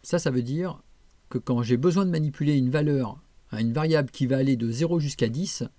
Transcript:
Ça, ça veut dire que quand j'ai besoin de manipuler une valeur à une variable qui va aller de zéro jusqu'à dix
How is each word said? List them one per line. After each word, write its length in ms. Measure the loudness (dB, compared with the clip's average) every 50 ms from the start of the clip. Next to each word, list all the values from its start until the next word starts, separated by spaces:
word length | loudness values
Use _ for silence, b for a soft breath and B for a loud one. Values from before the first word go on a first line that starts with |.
| _
Ça, 160 | -2 -2 0
ça 100 | 0 0
veut 140 | 0 0 -2
dire 380 | -2 -4 -4 -4 -6 -8 -10 -18 -20 -20 _ _ -20 _ _ _ -8
que 80 | -8
quand 260 | -6 -2 0 0 0 2
j'ai 140 | 2 0
besoin 280 | 2 2 2 2 2 0
de 60 | 2
manipuler 460 | 0 0 0 -2 -2 0 0 2 4
une 120 | 4 2 2
valeur 500 | 2 0 2 2 0 0 -2 -4 -8 -14 -20 _ _ -20 _ _
à 100 | -4 -2
une 120 | -2 0 0
variable 380 | 0 2 2 2 2 2 0
qui 160 | -2 -2 0
va 100 | 0 2
aller 180 | 2 2 2 2
de 140 | 0 0 -2
zéro 300 | -2 -2 0 0 0 0
jusqu'à 300 | 0 -2 -2 0 -2 0
dix 340 | 0 -2 -4 -4 -6 -8 -8 -10 _